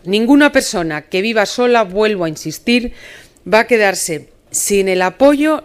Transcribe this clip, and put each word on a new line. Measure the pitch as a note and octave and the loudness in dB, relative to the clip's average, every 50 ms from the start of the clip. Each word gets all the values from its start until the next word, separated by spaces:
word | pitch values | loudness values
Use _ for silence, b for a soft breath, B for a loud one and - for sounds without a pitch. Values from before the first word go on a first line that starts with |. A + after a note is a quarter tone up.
| - | -6
Ninguna | E3+ G3+ G#3+ A#3 A#3+ D4 C#4+ D4 C#4+ | -4 -2 0 2 4 4 4 4 4
persona | C#4+ C4+ C4 - - F#3 E3 D#3+ D#3 D3+ | 2 0 -2 -2 -4 -4 -4 -4 -6 -8
que | - _ - F#3 | -8 _ -4 -2
viva | G3+ A3+ A3 A3 G3 | -2 0 0 0 -2
sola, | - - B3 B3 B3 A#3+ A#3 | -2 -2 -2 0 2 2 2
vuelvo | G#3+ F3+ F3+ G#3+ G#3+ G#3+ G#3 F#3 E3+ | 0 0 -2 -2 -2 0 -2 -2 -4
a | D#3+ | -6
insistir, | D3+ - - D#3 D3+ - - A#3+ A#3+ B3 A#3 A#3+ B B B B B B B B B B _ | -6 -8 -10 -12 -12 -6 -2 0 0 0 0 -4 B B B B B B B B B B _
va | F3+ G#3 A3+ | 0 0 0
a | A3+ | 2
quedarse | - B3 A3 G#3 G3 F#3 - - - D#3+ C#3+ B2+ - _ _ _ _ | 2 2 2 2 0 0 -2 -6 -6 -8 -10 -10 -16 _ _ _ _
sin | - - - - G3+ G3 F#3+ F#3+ | -8 -6 -2 0 0 0 0 0
el | F#3 F3+ | 0 0
apoyo, | F3+ F#3 F#3 - C4 C#4+ D4 C#4 D4 D#4 D#4 - | 0 -2 0 2 4 4 4 4 2 0 0 -2